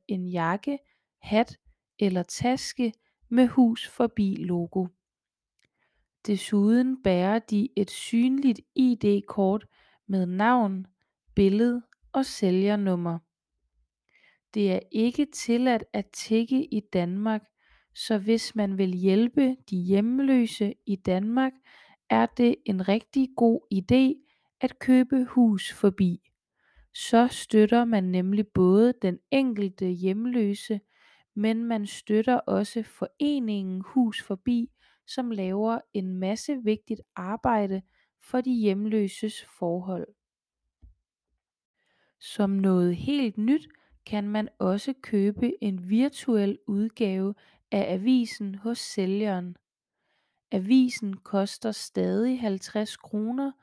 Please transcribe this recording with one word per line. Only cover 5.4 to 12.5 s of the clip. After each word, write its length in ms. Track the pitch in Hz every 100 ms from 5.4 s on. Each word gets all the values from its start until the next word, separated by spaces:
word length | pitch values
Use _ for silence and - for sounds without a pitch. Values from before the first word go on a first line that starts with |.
| _ _ _ _ _ _ _ _ -
Desuden 760 | 196 - 208 202 240 254 262
bærer 360 | 196 180 185 226
de 300 | - 208 233 -
et 140 | 196
synligt 680 | - - 233 254 269 277 214 -
I 200 | - 254
D-kort 720 | 226 208 202 - - 190 208 - _ _ _ -
med 200 | 190 180
navn, 600 | 185 220 247 208 190 185 _ _ _ _
billede 480 | - 196 202 240 247 - _ _
og 140 | 269 269
sælgernummer. 920 | - 190